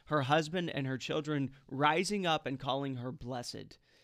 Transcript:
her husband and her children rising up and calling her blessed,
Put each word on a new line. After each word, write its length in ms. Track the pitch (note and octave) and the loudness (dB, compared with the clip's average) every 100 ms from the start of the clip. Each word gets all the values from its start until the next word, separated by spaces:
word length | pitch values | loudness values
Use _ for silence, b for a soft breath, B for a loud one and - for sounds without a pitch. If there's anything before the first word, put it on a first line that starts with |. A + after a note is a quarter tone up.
| - | 0
her 160 | D3+ | 0
husband 480 | B2+ D#3 D3+ F3+ E3+ | 6 4 4 -2 -2
and 180 | C#3+ C3 | -2 -2
her 100 | C3 | -4
children 540 | - D#3 D3+ D3 C3 B - | -2 -2 0 0 -2 B -10
rising 560 | C3+ D3 E3 G3 G#3 F3 | 2 4 4 0 0 2
up 200 | D3+ C3 | 0 0
and 120 | C#3 | -4
calling 380 | C3 C#3 C#3 B2+ | -2 -2 -2 -4
her 160 | B2+ | -6
blessed, 680 | D3+ A#2+ B2+ - G#2+ G2 - b b | -8 -8 -8 -8 -10 -14 -18 b b